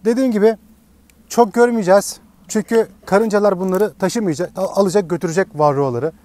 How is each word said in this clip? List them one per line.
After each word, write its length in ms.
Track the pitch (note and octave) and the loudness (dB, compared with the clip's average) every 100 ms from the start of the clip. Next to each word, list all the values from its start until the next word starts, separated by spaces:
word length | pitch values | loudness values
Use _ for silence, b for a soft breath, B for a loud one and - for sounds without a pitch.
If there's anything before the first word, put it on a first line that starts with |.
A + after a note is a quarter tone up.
| G3 | -2
Dediğim 260 | A#3 C4 | 0 0
gibi 260 | G#3+ G#3+ A3 _ _ _ _ _ _ _ | 2 0 0 _ _ _ _ _ _ _
çok 240 | - A#3+ | 0 2
görmeyeceğiz. 640 | A3+ A#3+ A#3 F3+ G3 - - _ _ _ | 4 0 2 2 2 2 -14 _ _ _
Çünkü 400 | A3 G#3 A3+ G#3+ - - | -6 0 -2 -2 -8 0
karıncalar 540 | G3 A3 G3+ G#3 F#3 | 0 2 2 0 0
bunları 340 | F#3+ F#3 G#3 | -4 -2 -2
taşımayacak, 580 | - F#3 A#3+ G#3 D3 F3 - | -2 -4 -2 -4 -4 -8 -6
al-, 240 | F#3+ - | -6 0
alacak 280 | G3+ F#3 E3+ | 2 0 -2
götürecek 380 | F3 F3 E3 F#3+ D3 | -6 -4 -4 -4 0
varroaları. 560 | D3+ C#3 C#3 A#2+ D3 - | 0 2 -2 -2 -6 -8